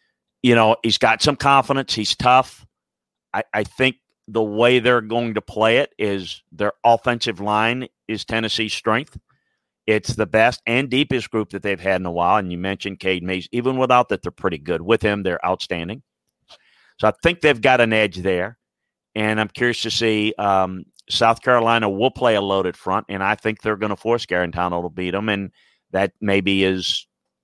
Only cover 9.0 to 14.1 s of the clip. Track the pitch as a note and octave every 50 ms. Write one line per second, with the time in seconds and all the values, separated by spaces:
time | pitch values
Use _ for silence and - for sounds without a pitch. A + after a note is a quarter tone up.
9 | D3 - - - - _ _ _ _ _ _ _ _ _ _ _ _ A2 G#2+ G#2+
10 | - - A#2 A2+ G#2+ F2 - A2 A2+ B2 B2 - _ A2+ A#2 C3 C#3 B2+ B2 C3+
11 | D3 - C3 A#2+ - - - A2 G#2 - - F#2+ - G#2 G2 E2 F2 G2 F#2+ F2+
12 | F#2 F2 E2+ E2+ F2 F2 G2+ G#2+ F#2+ F2+ F2 F2 F2+ F#2+ G2 - - G2+ F#2+ -
13 | - F#2 F#2 F2 F2 F2+ F#2 F#2 F2 - - B2 A#2+ C3 C3 B2+ C3 B2 B2 B2
14 | A#2+ -